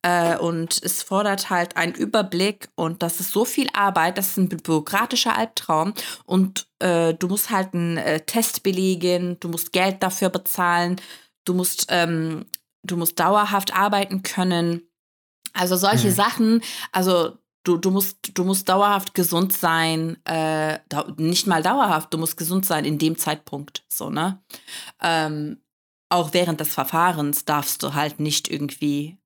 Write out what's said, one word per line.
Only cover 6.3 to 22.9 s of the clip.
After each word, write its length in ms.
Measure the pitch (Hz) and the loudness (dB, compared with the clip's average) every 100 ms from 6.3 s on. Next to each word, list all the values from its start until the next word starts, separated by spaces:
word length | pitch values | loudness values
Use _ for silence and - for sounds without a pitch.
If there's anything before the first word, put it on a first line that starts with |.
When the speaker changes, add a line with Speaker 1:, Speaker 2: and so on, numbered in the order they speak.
| 185 190 190 - _ | 2 2 -2 -12 _
Speaker 1:
äh, 340 | 185 170 165 | 0 2 2
du 140 | 165 180 | 0 -2
musst 220 | 202 - | -2 0
halt 240 | 208 190 | -2 -2
einen, 220 | 175 170 165 | -2 -2 -2
äh, 220 | - 156 | 0 -2
Test 420 | - 226 226 - | 0 0 0 -2
belegen, 760 | 196 185 190 180 180 180 180 175 | -2 0 0 2 2 0 0 -6
du 80 | 170 | -6
musst 240 | 170 - | -6 -2
Geld 300 | 180 190 190 | 0 0 0
dafür 260 | 190 - 190 | -4 0 -2
bezahlen, 680 | 185 - - 175 175 175 180 - - _ _ | -2 -4 0 2 2 2 -2 -8 -20 _ _
du 80 | - | -2
musst, 320 | 180 180 - - | 0 0 -2 -2
ähm, 560 | 180 170 165 160 156 - - _ _ | 0 2 0 -2 -6 -10 -14 _ _
du 140 | - 170 | -6 -2
musst 220 | 165 - | -2 0
dauerhaft 560 | 170 208 208 202 196 - | 2 4 2 0 0 0
arbeiten 460 | 202 202 196 190 | 2 2 0 -4
können. 600 | 190 - 185 170 170 170 - _ _ _ _ _ - | -4 -2 0 2 0 -2 -8 _ _ _ _ _ -8
Also 240 | - 180 180 | -2 2 4
solche 320 | 196 226 220 | 4 4 4
Speaker 2:
Mhm. 60 | |
Speaker 1:
Sachen, 480 | 185 202 - 220 226 - - - | 4 2 4 4 4 0 -10 -4
also 440 | 190 185 180 165 - _ _ | 0 2 2 2 -4 _ _
du, 140 | - 170 | 0 2
du 120 | 185 | 2
musst, 280 | 190 196 - - | 2 0 -6 -8
du 100 | - | -2
musst 240 | 180 190 190 | 0 0 2
dauerhaft 460 | 190 202 196 190 | 4 4 2 -2
gesund 380 | - 170 170 190 - | -2 2 2 2 2
sein, 640 | 170 165 165 160 160 165 | 2 2 2 0 -2 -6
äh, 540 | - 160 156 156 156 156 _ | -4 -2 0 0 -2 -4 _
dau-, 220 | 147 - 151 | -4 -4 -2
nicht 300 | 160 180 208 | 0 0 2
mal 140 | 165 | 2
dauerhaft, 500 | 170 262 214 156 - | 2 2 4 2 -2
du 40 | 160 | -4
musst 180 | 160 - | -4 -4
gesund 280 | 165 185 190 | -2 0 0
sein 180 | 160 | 0
in 140 | 143 | 0